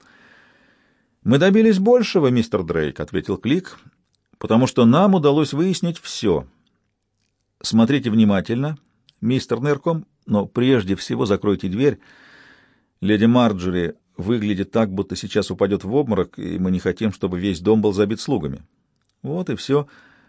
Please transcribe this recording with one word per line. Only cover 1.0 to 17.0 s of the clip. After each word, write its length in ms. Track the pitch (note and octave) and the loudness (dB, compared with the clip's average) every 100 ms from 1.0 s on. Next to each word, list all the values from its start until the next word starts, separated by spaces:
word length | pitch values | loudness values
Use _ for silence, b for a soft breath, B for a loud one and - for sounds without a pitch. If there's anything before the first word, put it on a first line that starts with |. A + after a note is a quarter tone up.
| b b | b b
"Мы 140 | - C#3 | 0 4
добились 420 | F#3 G#3 A3 F#3+ | 4 6 4 4
большего, 480 | G3+ B3 G#3 F#3 C3+ | 4 2 2 2 2
мистер 360 | B2 A2 G2 | 2 0 -2
Дрейк", — 360 | E2 E2 D2+ C2 | -2 -2 -2 -4
ответил 380 | D#2 F2+ E2 F#2 | -6 -6 -4 -4
Клик, 420 | A2+ E3+ F#3 - - _ _ _ _ - | -2 -2 -4 -14 -20 _ _ _ _ -10
"потому 280 | - A2+ B2+ | 0 2 2
что 180 | - A#2 | 4 4
нам 300 | C#3+ G3 F#3+ | 6 4 4
удалось 380 | D3 D3 D3 | 2 2 0
выяснить 440 | C#3 F#3 F3+ E3+ E3 | 0 -2 -2 -4 -6
все. 480 | - - G#2+ D#2 C2+ _ _ _ _ _ _ _ _ _ _ _ | -12 -4 0 0 -4 _ _ _ _ _ _ _ _ _ _ _
Смотрите 480 | - A2+ A#2 C#3 A#2 | -2 2 2 2 0
внимательно, 640 | A2 G#2+ G2 F2 A#2+ C#3+ D3+ _ _ _ _ | 2 4 2 -2 -4 -6 -8 _ _ _ _
мистер 400 | A2+ B2+ - A#2 | -4 -2 -2 -4
Нерком, 440 | C#3+ C#3 E3+ E3 - _ - | -2 -2 -2 -4 -6 _ -4
но 200 | G#2 F#2+ | -2 -2
прежде 520 | - B2+ B2+ F#2+ F#2+ | 0 2 2 0 -4
всего 280 | - B2 A#2 | -4 -4 0
закройте 440 | G2 G#2 F#2 G2 | 0 0 -2 -2
дверь. 300 | G2 C#3+ - b b b b b b b b b _ | 0 0 -2 b b b b b b b b b _
Леди 240 | F#2 G#2+ | 0 2
Марджори 720 | A2+ B2 A#2 F#2+ F#2 F2+ E2+ - _ - | 4 4 2 -2 -4 -2 -4 -8 _ -10
выглядит 540 | F#2 A#2 G#2 F#2+ G2 | -4 -2 -2 -2 -2
так, 200 | A2+ A2 | -2 -2
будто 240 | F#2+ F#2+ F2+ | -4 -6 -8
сейчас 340 | G#2 G#2+ F#2+ | -6 -4 -4
упадет 360 | F#2 G2 G2 F#2+ | -2 -2 -2 -2
в 100 | C3 | -2
обморок, 420 | C3 G2 F2 - | 0 -2 -4 -8
и 220 | F2+ F2 | -8 -4
мы 120 | F#2 | -2
не 80 | F#2 | -2
хотим, 340 | F#2+ F2 | -2 -2